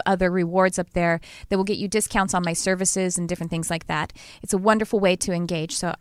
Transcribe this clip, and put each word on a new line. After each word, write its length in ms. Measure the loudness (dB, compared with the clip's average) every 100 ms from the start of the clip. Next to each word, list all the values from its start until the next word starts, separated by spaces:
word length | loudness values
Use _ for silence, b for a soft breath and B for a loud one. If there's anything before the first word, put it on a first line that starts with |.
other 260 | 2 2 2
rewards 480 | 2 2 4 2 2
up 120 | -2
there 260 | 0 2 0 B B B
that 80 | 0
will 80 |
get 140 | 0 -2
you 100 | -2
discounts 460 | -2 0 0 2
on 100 | 0
my 80 | 0
services 640 | -2 0 0 0 0 0 -2
and 100 | -4
different 220 | -4 -4
things 220 | -4 -2
like 160 | -4 -4
that. 260 | -4 -4 B B B
It's 100 | -4
a 60 | 2
wonderful 420 | 4 2 2 2
way 160 | 2 2
to 160 | 0
engage, 420 | -2 -2 -4 -4
so 200 | -4 -4 -4